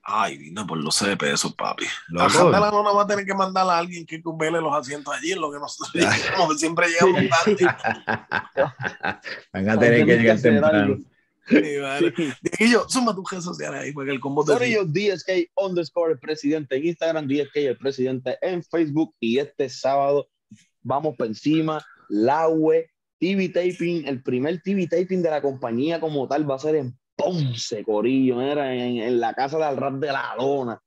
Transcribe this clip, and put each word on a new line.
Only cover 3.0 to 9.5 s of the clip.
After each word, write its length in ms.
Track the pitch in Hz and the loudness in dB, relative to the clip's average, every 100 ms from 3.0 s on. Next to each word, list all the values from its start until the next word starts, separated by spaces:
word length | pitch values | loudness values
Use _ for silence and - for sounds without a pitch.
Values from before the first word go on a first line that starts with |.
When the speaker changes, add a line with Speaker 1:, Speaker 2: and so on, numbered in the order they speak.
Speaker 1:
a 60 | 202 | 2
tener 180 | 208 196 | -2 -2
que 80 | |
mandar 340 | 196 190 190 190 | -2 -2 0 2
a 120 | 170 | 0
alguien 260 | 175 175 165 | -2 -10 -12
que 160 | 160 165 160 | -12 -10 -4
vele 240 | 160 165 | -2 0
los 100 | 160 147 | 0 -2
asientos 360 | 127 147 143 - | -4 -10 -8 -6
allí, 160 | 151 | -4
en 100 | 190 | -4
lo 100 | 156 | -4
que 60 | 143 | -6
nosotros 340 | 147 - - - | -12 -12 -8 0
Speaker 2:
Ay. 260 | - 107 | 2 2
Speaker 1:
llegamos, 380 | - 190 165 151 | 0 2 2 2
siempre 280 | 160 170 175 | 0 2 2
llegamos 320 | 170 190 185 | 6 6 6
Speaker 3:
Sí. 80 | 185 165 - 208 180 | 2 2 2 4 2
Speaker 1:
tarde. 300 | - - - - | 2 -4 -4 -4
Speaker 2:
<laughs> 500 | 107 - 78 - - | -6 -4 -6 -4 -2
Van 140 | 143 - 120 - 82 | -2 -2 -10 -6 -8
a 120 | - - - - | -8 -12 -14 -10